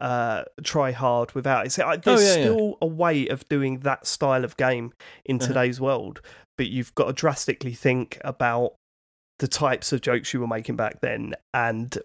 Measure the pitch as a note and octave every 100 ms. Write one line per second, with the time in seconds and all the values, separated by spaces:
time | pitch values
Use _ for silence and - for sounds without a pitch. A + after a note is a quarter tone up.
0 | B2+ B2 A#2 G#2 - - - D#3 C3+ B2
1 | B2+ A#2+ A#2+ C3+ C3+ B2+ A2 F#3 E3 E3
2 | - A#3+ G3+ E3+ C3+ A3 G#3+ - E3 D#3+
3 | E3+ D3+ C3 C3+ - C#3+ C3+ C3 C3+ C3
4 | - - C#3+ B2+ B2 - C3 B2 A#2 -
5 | - - - B2+ B2+ B2+ B2 B2 C3 B2
6 | G2+ G2+ - - _ - A#2 B2 A#2 -
7 | C3+ C3 D#3+ C3+ - B2 C3 A#2 C#3 B2+
8 | A#2+ - C3+ - A#2+ A#2 B2 - _ _
9 | _ _ _ - C3+ - C#3+ B2+ - C3
10 | - B2 - B2+ A#2 A2+ A2+ A#2+ G#2+ -
11 | B2 A2+ A2+ - _ B2+ A#2 A2+ B2 -